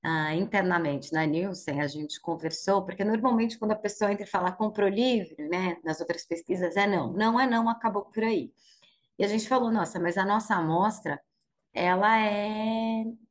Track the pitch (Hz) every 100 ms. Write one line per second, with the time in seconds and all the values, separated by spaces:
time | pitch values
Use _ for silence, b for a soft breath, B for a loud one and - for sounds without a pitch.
0 | 160 160 151 160 196 208 180 175 156 139
1 | 139 160 160 156 190 185 - 143 147 143
2 | 151 - - 160 160 - - 196 190 185
3 | 202 220 254 233 226 - 214 214 208 208
4 | 208 202 202 190 180 180 208 214 202 202
5 | 254 233 185 - 151 175 185 170 165 156
6 | - 170 - 165 - 185 180 180 202 190
7 | 147 185 220 233 262 233 226 233 226 202
8 | 202 - 220 208 123 _ b b b b
9 | b - 202 220 220 262 233 226 170 180
10 | 170 175 190 208 214 196 160 165 202 214
11 | 165 143 _ _ _ _ _ - 180 185
12 | 208 220 214 208 208 214 220 226 226 226
13 | 226 233 _